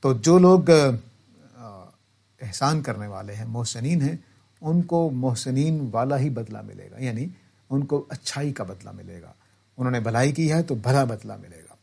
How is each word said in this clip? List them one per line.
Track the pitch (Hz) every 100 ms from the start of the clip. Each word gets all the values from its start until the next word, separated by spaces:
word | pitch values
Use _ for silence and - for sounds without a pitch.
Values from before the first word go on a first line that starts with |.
تو | 139
جو | 123 123 180
لوگ، | 180 185 151
آ، | 160 139 120 - _ _ _ - - 120 98 90 _ _ _ _ _
احسان | 120 - 139 156
کرنے | 135 101 104
والے | 95 101
ہیں، | 104
محسنین | 113 113 117 120 127 175
ہیں، | 139 165 - _ _ _
ان | 156 170
کو | 170 170 165
محسنین | 127 127 120 - 131 151 160 135
والا | 110 131 139
ہی | 143
بدلہ | 120 113 110
ملے | 104 98 -
گا، | -
یعنی | 131 113 156 180 _ _ _
ان | 135 139
کو | 143 -
اچھائی | 135 - - 147
کا | -
بدلہ | 98 95 101
ملے | 98 92 90
گا، | 85 - _ _ _ -
انہوں | 127
نے | 127
بھلائی | 110 110 135
کی | 147 160
ہے | 156
تو | 165
بھلا | 127 110 139
بدلہ | 131 110 110 101
ملے | 95 -
گا۔ | - -